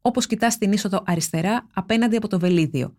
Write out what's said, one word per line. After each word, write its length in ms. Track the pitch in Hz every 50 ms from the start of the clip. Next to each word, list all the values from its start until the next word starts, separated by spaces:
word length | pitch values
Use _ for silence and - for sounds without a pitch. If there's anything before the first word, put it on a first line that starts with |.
όπως 260 | _ 254 240 254 240
κοιτάς 320 | - - 214 - 233 226 226
την 140 | - 196 202
είσοδο 300 | 208 - 208 185 190 -
αριστερά 600 | - 180 165 156 - - 165 165 190 220 247 - - _
απέναντι 420 | - 180 - 226 226 233 240 214
από 120 | 226 220 -
το 100 | - 180
Βελίδιο. 560 | 165 180 180 170 160 156 - 139 123 - -